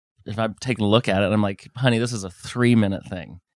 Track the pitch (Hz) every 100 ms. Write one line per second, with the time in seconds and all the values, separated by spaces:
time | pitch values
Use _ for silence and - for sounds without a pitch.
0 | _ _ - 107 113 101 127 110 104 110
1 | 117 95 98 107 104 98 - 120 127 117
2 | 120 120 95 - - 123 120 117 101 98
3 | - 92 76 90 _